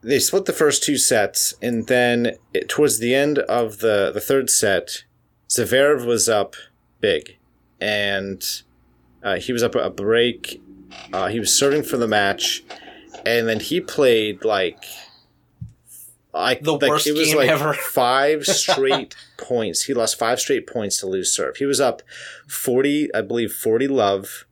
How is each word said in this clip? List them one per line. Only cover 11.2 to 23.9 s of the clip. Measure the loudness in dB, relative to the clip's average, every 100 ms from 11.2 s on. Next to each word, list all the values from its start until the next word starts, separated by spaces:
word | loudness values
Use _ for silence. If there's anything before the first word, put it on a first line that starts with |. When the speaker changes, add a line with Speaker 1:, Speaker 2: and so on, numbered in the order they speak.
| -2
Speaker 1:
he | -2
was | 0 2
serving | 2 0
for | -2 -2
the | 2
match, | 2 2 0 -4 -4 -10 -20 -18 -20 -20 -6 0
and | 0 2
then | -2
he | -2 -4
played, | -4 2 4 4 2 -2
like, | 0 0 0 -4 -18 -18 -20 -20 _ _ _ _ -18 _ _ -20 -20 -20 _
like, | -4 -2 0
Speaker 2:
The | 0
Speaker 1:
like, | 2 2
Speaker 2:
worst | 2 0
Speaker 1:
it |
was, | 0 2
Speaker 2:
game | 4
Speaker 1:
like, | 4
Speaker 2:
ever. | 2 0
<laughs> | -4 -2
Speaker 1:
five | 0 2 2 2 0 0
straight | 0 0 0 2 0 -4 -16 -20 -18
points. | -4 -2 -2 -4
He | -2
lost | -2 -2 0
five | -2 -2
straight | 0 -2 -2
points | -6 -4 -4
to | -4
lose | -4 -2
serve. | -2 -4 -2
He | -2
was | 2
up | 0 -2 -12 -20 -18 -20 _
forty, | -6 0 2 2 0 -2
I | -4
believe, | -2 -2 -4
forty | -4 0 2
love | 2